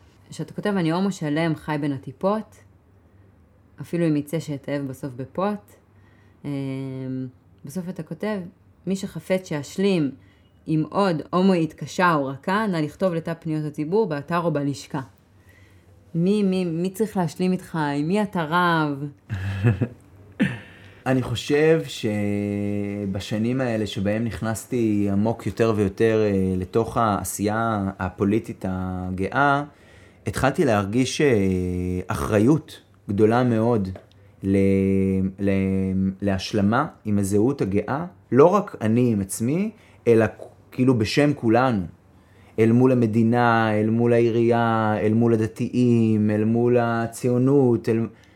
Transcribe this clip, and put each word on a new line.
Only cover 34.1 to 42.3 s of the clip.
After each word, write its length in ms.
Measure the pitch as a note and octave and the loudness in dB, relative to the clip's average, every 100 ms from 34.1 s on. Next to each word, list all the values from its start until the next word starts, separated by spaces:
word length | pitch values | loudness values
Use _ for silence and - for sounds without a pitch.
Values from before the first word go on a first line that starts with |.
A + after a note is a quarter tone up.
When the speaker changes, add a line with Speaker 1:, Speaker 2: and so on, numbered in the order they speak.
| - - - | -20 -20 -6
Speaker 2:
ל-, 140 | G2 G2 G2 G2 F#2+ F#2+ F#2+ F#2+ F#2+ F#2+ | 0 2 4 4 2 2 2 0 -2 -2
ל-, 120 | G2 G2 F#2+ F#2+ F#2+ F#2+ F#2+ F#2+ | -2 0 0 0 -2 -2 -2 -2
להשלמה 640 | G2+ F#2+ - G#2+ G2+ A#2 D#3+ - | -2 -2 -2 0 2 0 -2 -8
עם 140 | G#2+ G2+ | -4 -2
הזהות 440 | F#2+ G2+ A#2 C#3+ | 0 2 0 0
הגאה, 420 | A2 G2+ - C#3 F3 - _ | -2 -2 -2 -6 -6 -14 _
לא 140 | A#2+ D#3+ | 6 6
רק 300 | G3 - - | 6 -2 -4
אני 320 | A2 A#2 B2 | 0 2 2
עם 80 | G#2 | 0
עצמי, 500 | F#2+ - A2+ E3 G#3+ - - - A#2 | -4 -4 -4 -2 -4 -8 -20 -4 4
אלא 180 | A2+ G#2+ - - - - | 4 4 -2 -18 -20 -12
כאילו 260 | - B2+ A#2+ | 0 2 2
בשם 340 | G#2 D3+ D3 | 0 2 2
כולנו, 480 | - A#2 A#2 C3 G#2+ E2 - _ _ _ | 2 2 2 2 0 -4 -12 _ _ _